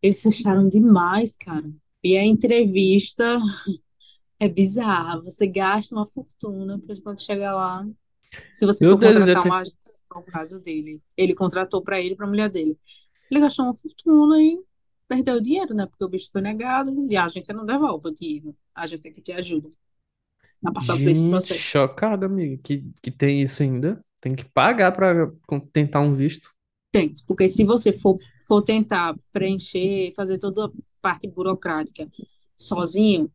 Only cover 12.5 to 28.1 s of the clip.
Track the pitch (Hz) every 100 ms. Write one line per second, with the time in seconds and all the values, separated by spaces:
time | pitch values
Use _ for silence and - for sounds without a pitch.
12.5 | 185 156 156 _ _ _ _ _ 277 294
13.5 | - 254 247 - _ - 311 302 311 311
14.5 | 339 381 _ _ _ _ 254 262 240 220
15.5 | 339 381 214 190 _ 185 185 - 196 190
16.5 | 220 247 262 269 269 277 202 170 180 180
17.5 | 208 214 269 - 165 160 156 170 151 151
18.5 | 147 _ - 165 160 156 - - 180 175
19.5 | 165 151 _ _ _ _ _ _ _ _
20.5 | _ - - 120 170 143 160 165 180 185
21.5 | 180 - 147 131 - 214 208 190 196 160
22.5 | 131 135 143 139 - - 131 139 143 139
23.5 | - 143 127 147 220 _ _ 131 131 -
24.5 | - 143 240 185 190 190 170 156 - -
25.5 | 143 - - 147 147 147 139 139 160 -
26.5 | _ _ _ _ 214 156 - _ 185 185
27.5 | 185 208 240 226 196 202